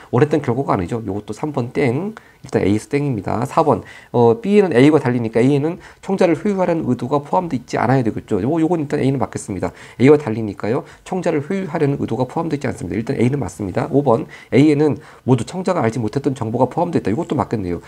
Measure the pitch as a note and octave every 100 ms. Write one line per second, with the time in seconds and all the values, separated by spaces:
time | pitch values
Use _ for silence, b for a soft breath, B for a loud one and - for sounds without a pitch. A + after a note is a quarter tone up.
0 | B A#2+ D3 D#3 D3 A#2+ C#3 G#2+ F2 A#2
1 | A2 G2 - G#2+ D#3 C#3 A#2+ - A#3 D3
2 | G3+ A3 B B - A2 F#2 G#2 - C#3+
3 | C#3+ A2 G2 G2 B2+ - D3+ G#2 B B
4 | B A#2+ A#2 A2+ G3 G#3 F#3+ A#2+ C#3+ D#3
5 | C3 B2 A2+ A2+ C3 C#3+ D3+ F#3 B B
6 | - G3 F3+ D#3 G#3 F#3+ F3 E3+ B2 B2
7 | A#2+ D3 D3 F3+ E3+ - - C#3 A2 C3+
8 | A2 F#2+ - G2+ A2+ E3 D#3 E3+ C#3+ D3
9 | C3 C3+ A2 G#2 - F#2 F2+ B B -
10 | B2+ D3 D3 A2 G#2+ F#2+ G2+ C3+ B B
11 | - F#3 F3 D#3 C#3+ G3 F#3 E3 C#3+ C#3+
12 | - A#2 B2+ D#3+ E3 D3 B2+ F#2 F2+ F2+
13 | - - A#2+ C#3+ F#2 - G2 G2+ - C#3
14 | D3 A2+ - B B A#2 D3+ C#3+ D#3 A#2+
15 | B B - B2 - F#3 F#3 E3+ A2+ B2
16 | G#2+ C#3+ C#3+ B2+ A2 A#2+ B2+ D#3+ F3 C3+
17 | - A#2+ F3 C#3 F#2+ A#2 F2+ E2+